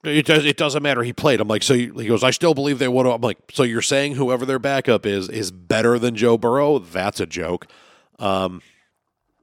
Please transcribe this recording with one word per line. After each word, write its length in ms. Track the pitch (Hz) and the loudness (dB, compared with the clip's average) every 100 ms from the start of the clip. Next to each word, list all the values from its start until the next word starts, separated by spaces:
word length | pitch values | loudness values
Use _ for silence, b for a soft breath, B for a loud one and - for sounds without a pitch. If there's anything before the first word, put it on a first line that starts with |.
it 220 | 156 151 151 | -2 0 4
does, 180 | 156 | 2
it 120 | 147 139 | 2 0
doesn't 260 | 151 139 | -2 0
matter. 200 | 143 127 | -2 -2
He 100 | 120 | -2
played." 280 | 120 156 120 | -2 2 2
I'm 80 | 107 | 0
like, 140 | 107 | 0
"So 120 | - | 2
you," 200 | 127 120 | 0 0
he 140 | - 107 | -6 -2
goes, 140 | 113 | 2
"I 100 | 123 | 2
still 220 | 123 170 | 2 2
believe 240 | 143 139 135 | 0 0 -2
they 100 | 131 | 0
would." 180 | 127 127 | 2 2
I'm 140 | 117 | 0
like, 180 | 120 98 _ | -2 -4 _
"So 100 | - | -2
you're 180 | 127 113 | 0 0
saying 360 | - 139 143 135 | 0 0 0 -2
whoever 280 | 131 127 | -2 -2
their 140 | 131 135 | -2 -4
backup 480 | 135 139 131 110 104 | -2 0 2 0 0
is, 220 | 101 92 | -2 -4
is 220 | 107 92 | -6 -8
better 480 | 92 87 110 113 120 | -8 -2 2 2 2
than 180 | 120 110 | 0 0
Joe 200 | 117 117 | 2 2
Burrow?" 440 | 117 127 143 147 | 2 2 2 0
That's 400 | 87 87 95 - | -2 -4 -4 -4
a 60 | 87 | -6
joke. 400 | 82 82 90 - b b b b - | -6 -6 -6 -8 b b b b -6
Um, 420 | 104 95 95 90 b b b _ _ _ _ _ | -2 -2 -2 -6 b b b _ _ _ _ _